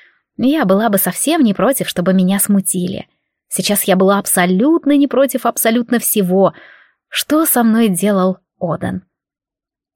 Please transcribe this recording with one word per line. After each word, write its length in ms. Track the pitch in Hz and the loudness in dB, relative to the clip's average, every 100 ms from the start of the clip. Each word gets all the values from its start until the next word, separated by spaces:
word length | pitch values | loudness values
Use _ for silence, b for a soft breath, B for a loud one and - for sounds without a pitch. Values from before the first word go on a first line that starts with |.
| B B _ - | B B _ -2
Я 280 | 240 311 202 | 0 0 2
была 240 | 190 226 | 2 2
бы 80 | 196 | 0
совсем 460 | 185 - - 330 | -2 -4 -2 2
не 100 | 233 | 0
против, 360 | 190 185 277 - | 2 0 0 -4
чтобы 240 | - 175 | -2 0
меня 260 | 190 185 196 | 2 2 0
смутили. 680 | - 202 185 185 175 - - _ _ _ _ | 0 0 0 -4 -6 -8 -14 _ _ _ _
Сейчас 360 | - - 202 | -6 -2 -2
я 120 | - 185 | 0 2
была 240 | 190 202 | 2 2
абсолютно 760 | 202 - 180 185 269 330 277 285 | 0 0 0 2 2 2 2 2
не 100 | 277 | 2
против 380 | - 277 247 233 | 2 0 0 -4
абсолютно 540 | 233 226 233 233 233 | -2 0 0 0 -2
всего, 540 | - 214 180 185 185 B B B B B _ | -2 -2 0 2 2 B B B B B _
что 380 | - - 302 320 | -10 -2 0 0
со 180 | 247 | 0
мной 240 | 233 220 226 | 2 2 2
делал 500 | 175 202 196 185 180 _ _ | 0 0 2 0 -2 _ _
Одан. 440 | 175 147 185 185 - _ _ _ _ _ _ _ _ | -8 -6 -6 -10 -12 _ _ _ _ _ _ _ _